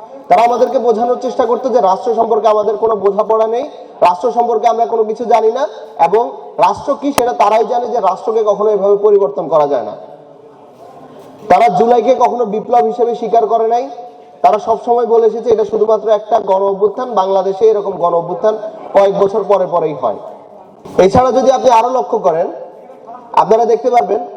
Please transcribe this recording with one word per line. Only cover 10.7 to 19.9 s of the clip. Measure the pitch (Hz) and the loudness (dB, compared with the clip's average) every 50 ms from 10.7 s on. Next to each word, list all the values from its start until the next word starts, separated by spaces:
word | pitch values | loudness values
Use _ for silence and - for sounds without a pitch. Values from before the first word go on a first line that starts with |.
| - - - - - - - - - - - - - - 208 - | -20 -20 -20 -20 -20 -20 -20 -20 -20 -20 -20 -20 -20 -10 0 2
তারা | 180 196 226 240 | 2 4 4 2
জুলাইকে | 180 185 226 233 247 240 208 254 254 - | 2 2 2 2 2 2 4 2 2 2
কখনো | 240 196 220 247 240 | 2 0 0 -2 -4
বিপ্লব | 202 208 214 - - 247 240 226 | -4 -4 -6 -2 0 2 2 2
হিসেবে | 220 - - 226 240 226 | 0 0 -2 -2 -2 -2
স্বীকার | - 233 202 226 226 220 | -4 -4 0 2 2 2
করে | 202 226 220 220 220 | 2 0 0 0 0
নাই। | 233 247 269 277 - - - - - - - - - - | 0 -2 -4 -6 -12 -16 -18 -20 -20 -20 -20 -20 -8 0
তারা | - - 208 208 | 0 2 2 2
সবসময় | - 220 226 202 - 240 240 247 233 | 0 -2 -4 -2 0 -2 0 0 0
বলে | 214 233 233 226 | 2 2 2 2
এসেছে, | 214 202 233 220 247 | 2 -2 -2 -2 -2
এটা | 220 220 208 | 0 0 0
শুধুমাত্র | - - 202 208 220 220 208 - 226 | -2 -2 -2 0 0 0 0 2 0
একটা | 214 208 - - 226 220 | 0 0 0 -2 -2 -2
গণ | - 196 190 190 | 0 0 0 0
অভ্যুত্থান, | 196 196 196 185 208 202 - 254 254 254 214 | 0 -2 0 0 -2 -2 -2 -4 -8 -2 -2
বাংলাদেশে | 190 185 190 190 190 180 196 185 - 220 220 | -2 0 0 0 0 0 -2 -2 2 2 2
এরকম | 214 208 196 196 | 2 2 -2 -6
গণ | 185 - - - 170 | -4 -2 -2 0 0
অভ্যুত্থান | 170 - 170 180 - 214 214 - - - - - - - - - | 0 -2 -4 -6 -2 -2 -2 -2 -2 -8 -12 -14 -14 -10 -2 2
কয়েক | 196 196 202 185 190 | 2 2 2 2 2
বছর | 196 190 220 214 190 196 | 0 0 0 -2 0 0
পরে | 202 185 180 | 0 0 0
পরেই | - 165 170 160 156 | 0 -2 -2 -2 -2